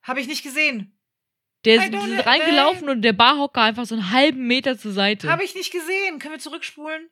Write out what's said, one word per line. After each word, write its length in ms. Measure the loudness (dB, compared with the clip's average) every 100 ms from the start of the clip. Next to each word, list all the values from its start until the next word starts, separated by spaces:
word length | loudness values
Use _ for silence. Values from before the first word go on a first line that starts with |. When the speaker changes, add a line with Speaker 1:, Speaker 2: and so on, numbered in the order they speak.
Speaker 1:
Hab 140 | -8 -8
ich 80 | -6
nicht 160 | -8
gesehen. 560 | -8 -2 -2 -2 -10 _ _ _ _ _ _ _ 4
Speaker 2:
Der 100 | 4
Speaker 1:
I 20 | 4
Speaker 2:
ist 60 |
Speaker 1:
don't 320 | -2 -4 -2 2
Speaker 2:
reingelaufen 580 | 2 4 4 4 2
Speaker 1:
know. 80 | -4
Speaker 2:
und 100 | 0
der 100 | 0
Barhocker 480 | 6 4 6 0 2
einfach 220 | 0 0
so 100 | -6
einen 160 | -6 0
halben 360 | 4 4 2 -2
Meter 320 | 0 0 -4
zur 140 | -6
Seite. 380 | -2 0 0 -2
Speaker 1:
Hab 120 | -2
ich 120 | -2
nicht 160 | -8 -8
gesehen. 460 | -8 -4 -4 -4 -6
Können 160 | -12
wir 40 | -14
zurückspulen? 720 | -14 -12 -14 -14 -12 -12 -14